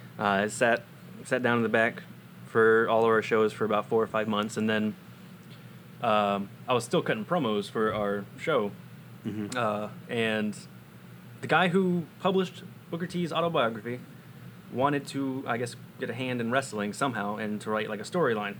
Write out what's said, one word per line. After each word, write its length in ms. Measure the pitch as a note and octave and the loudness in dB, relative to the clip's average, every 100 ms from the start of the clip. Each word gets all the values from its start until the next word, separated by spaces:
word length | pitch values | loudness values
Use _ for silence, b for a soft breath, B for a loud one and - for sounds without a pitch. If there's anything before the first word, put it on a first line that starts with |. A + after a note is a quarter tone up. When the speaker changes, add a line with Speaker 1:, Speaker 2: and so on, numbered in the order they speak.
| B B | B B
Speaker 1:
Uh, 40 | |
I 240 | G#2 G2 G#2 | 2 2 2
sat, 340 | - B2 A#2+ - - - - | 2 4 2 0 -18 -18 -14
sat 180 | - B2+ | -4 0
down 140 | B2 A#2+ | 2 2
in 40 | |
the 60 | A2+ | 4
back 320 | A#2 A2+ - - - - - - | 4 2 0 -12 -18 -20 -20 -2
for 380 | A#2 A2+ A2+ A2+ | 4 8 8 6
all 100 | A2+ | 4
of 40 | A2+ | 6
our 140 | A2+ | 4
shows 300 | G#2 A2+ G#2+ | 4 4 4
for 120 | - | 2
about 220 | G#2+ G#2+ G#2 | 0 0 2
four 140 | A2+ | 0
or 40 | G#2+ | 2
five 220 | A2 G#2+ | 0 0
months, 280 | G#2 G#2+ A2 | 0 0 0
and 100 | A2 | 2
then, 260 | A2 G#2+ G2+ - - - - - B B B - - | 2 0 -4 -12 -20 -20 -20 -20 B B B -20 -4
um, 460 | B2 G#2+ G2+ G2+ G2 - - | 2 4 4 2 -2 -8 0
I 60 | |
was 100 | B2+ | 0
still 180 | A#2+ F3 | 2 0
cutting 220 | - A#2 | 0 -2
promos 460 | G#2 F3 B2 G#2 G2+ | 0 0 2 0 0
for 220 | A#2+ G#2+ | 0 0
our 300 | G#2 G2+ G2+ G2 - | 2 0 -2 -4 -8
show. 320 | - C#3+ G#2 - - - - - A2+ | 0 0 0 -4 -16 -18 -18 -12 -8
Speaker 2:
Mm-hmm. 300 | G#2 G#2 B2 | -6 -4 -2
Speaker 1:
Uh, 320 | A2+ G#2 G#2+ - - | -2 -2 -4 -10 -6
and 480 | A#2+ A2+ G#2+ G#2+ G2+ - - - - - - - - | -2 0 0 -2 -4 -12 -18 -20 -20 -20 -20 -20 -10
the 60 | - | 2
guy 220 | D#3 F3+ | 4 4
who 360 | F#3 F#3 F3 D#3 - | 4 4 2 -2 -2
published 420 | F#3 F#3+ F3+ - - - - | 0 2 0 -4 -16 -18 -10
Booker 160 | E3 F3 | -8 -6
T's 260 | F3 F3 | -4 -2
autobiography 680 | D#3 E3+ E3 A#2 A2+ A2+ B2 - - - - - - - | 0 0 2 2 0 -6 -8 -10 -18 -20 -18 -18 -18 -8
wanted 340 | A2+ C#3 C#3+ C#3 | 0 2 2 -2
to, 360 | C#3 C3+ C3 C3+ | -4 -4 -4 -4
I 100 | A#2 | -4
guess, 200 | A#2+ - - - | -4 -8 -16 -10
get 120 | A#2+ | -8
a 40 | |
hand 260 | A#2 B2+ B2 | -4 -4 -2
in 100 | A2+ | 0
wrestling 420 | C3 C3 G#2+ G2+ | 0 -2 -4 -4
somehow 440 | G2+ C#3+ A2+ G2+ G#2+ | -2 -2 -2 -4 -4
and 240 | G#2+ G#2 | -4 -4
to 80 | A2 | -2
write, 180 | G#2+ A2 | -2 -2
like, 120 | G#2 | -6
a 40 | |
storyline. 500 | G#2 - C3 G#2+ G2+ G2+ | -4 0 0 0 -4 -8